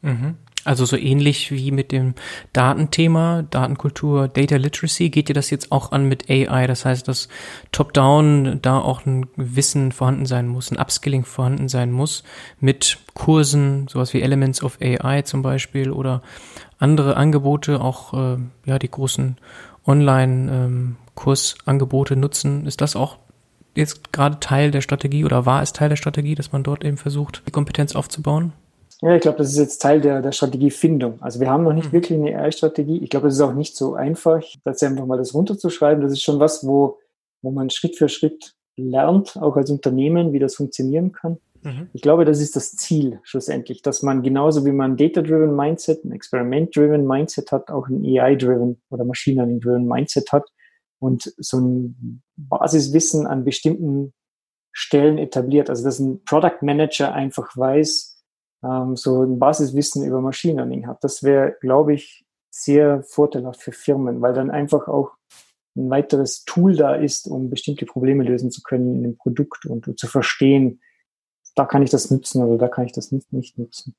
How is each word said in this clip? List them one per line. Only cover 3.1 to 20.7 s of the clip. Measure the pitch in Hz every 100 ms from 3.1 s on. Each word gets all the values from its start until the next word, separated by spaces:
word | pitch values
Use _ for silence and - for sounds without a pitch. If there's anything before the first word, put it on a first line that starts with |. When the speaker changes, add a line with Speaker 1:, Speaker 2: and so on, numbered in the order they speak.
| 165 165 170
Speaker 1:
Datenkultur, | 156 135 127 143 147 - 151 143 135
Data | 131 143 147
Literacy, | 135 - 165 - 170
geht | - 151
ihr | 143
das | 143
jetzt | 147 -
auch | 139 -
an | 139 139
mit | 135 -
A | 131 131 127
I? | 127
Das | 127 139
heißt, | 127 -
dass | 131 - - - - -
top-down | - 147 - 135 147 151 147 135 139
da | 131 131
auch | 143 127 -
ein | 131 127 -
Wissen | 127 123 143 147 131
vorhanden | 127 127 135 131
sein | 123 120
muss, | 123 127
ein | -
Upskilling | - - - 135 123
vorhanden | - 127 139 135
sein | 127 123
muss | 123 151 - - - - -
mit | 135 135 - - - -
Kursen, | - 156 143 143 143 139 139
sowas | 131 127
wie | 131
Elements | 131 139 135 131
of | 143 -
A | 131 120 127 139
I |
zum | 143 139
Beispiel | 131 131 - 139 135
oder | 135 135 127 - - - - - _
andere | 135 151 139 -
Angebote, | 147 151 139 147 - 143
auch, | 123 127 -
äh, | 127 131 127 123 _ -
ja, | 135
die | 127
großen | - 135 - 135 127 - - - - -
Online, | 143 143 131 131 127 131
ähm, | 131 127